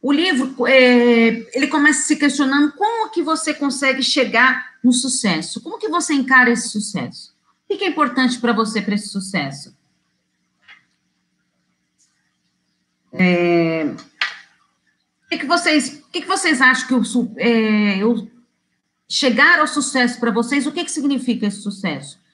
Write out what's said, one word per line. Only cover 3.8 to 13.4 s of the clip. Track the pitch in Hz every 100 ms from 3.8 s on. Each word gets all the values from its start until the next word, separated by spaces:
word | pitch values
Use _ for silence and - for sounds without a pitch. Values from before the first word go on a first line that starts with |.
| 277 262
chegar | 262 - 240 226 254 254 - _
no | 247
sucesso. | 247 269 254 208 160 - -
Como | 320 440
que | 427
você | 339 311
encara | 285 262 262 247
esse | 240 -
sucesso? | 214 208 170 123 - - _ _ _ _
O |
que | 392
que |
é | 392
importante | 302 285 247 254 -
pra | 233
você | 214 220 220
pra | 196
esse | 202 -
sucesso? | 196 190 180 139 139 - _ _ _ _ _ _ _ _ _ _ - _ _ _ _ _ _ _ _ _ _ _ _ _ _ _ _ _ _ _ _ _ _ _
É, | - 185 175